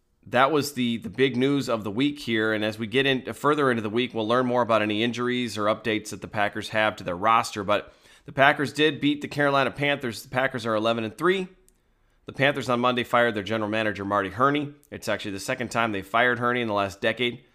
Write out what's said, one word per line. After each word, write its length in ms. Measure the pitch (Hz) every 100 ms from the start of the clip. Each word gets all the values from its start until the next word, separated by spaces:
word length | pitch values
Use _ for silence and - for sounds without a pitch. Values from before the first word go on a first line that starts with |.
| _ _ -
that 240 | 123 135
was 220 | 151 139
the, 240 | 123 120 117
the 120 | 110
big 260 | 92 135 120
news 320 | 135 143 123
of 160 | 113
the 80 | 107
week 280 | 104 143 143
here. 340 | - 110 110
And 100 | 107
as 140 | 107 107
we 80 | 113
get 220 | 127 139
in, 260 | 131 104
further 380 | 113 139 151 135
into 100 | 117
the 80 | 107
week, 240 | 113 127
we'll 140 | 113 107
learn 180 | 123 127
more 160 | 123
about 220 | 113 110
any 180 | 107 104
injuries 560 | 120 117 123 123 120 107
or 60 |
updates 460 | 104 107 117 110 -
that 120 | 98
the 60 | 90
Packers 420 | 110 101 110 95
have 260 | 110 107 107
to 60 |
their 140 | 90 87
roster. 460 | 107 113 117 107
But 280 | 98 101 - - - - -
the 60 |
Packers 400 | - 139 147 135
did 300 | - 156 127
beat 200 | 143 143
the 60 | 139
Carolina 440 | 147 143 139 123
Panthers. 500 | 113 143 143 120 104
The 80 | -
Packers 380 | 127 131 123 113
are 80 | 107
eleven 280 | 113 117
and 140 | 113 -
three. 300 | 170 190 185 _ _ _ _ _ _ _ -
The 60 |
Panthers 380 | - 139 143 120
on 100 | 120
Monday 240 | 123 123
fired 300 | 113 123 120 107
their 80 |
general 260 | 98 110 104
manager, 360 | 110 107 98 98
Marty 240 | 101 95
Hurney. 440 | 95 139 147 143 - -
It's 180 | 101 -
actually 220 | 101 107
the 100 | 98
second 300 | - 127 113
time 200 | 120 113
they 120 | 101
fired 360 | 92 113 123 123
Hurney 220 | 120 123
in 80 | 117
the 40 |
last 280 | 101 98 -
decade. 420 | 113 113 120 120 _